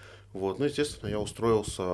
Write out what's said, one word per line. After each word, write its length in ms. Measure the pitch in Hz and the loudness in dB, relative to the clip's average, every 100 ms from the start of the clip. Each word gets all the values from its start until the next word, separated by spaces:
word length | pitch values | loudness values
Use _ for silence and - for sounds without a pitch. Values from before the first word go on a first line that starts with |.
| - - - | -18 -20 -14
Вот. 260 | 98 95 95 | -2 0 2
Ну, 60 | 143 | 0
естественно, 440 | 143 147 - 104 | 2 0 -2 -4
я 100 | 104 | -2
устроился 640 | 104 - 113 110 104 - 92 | -2 0 4 4 2 -2 0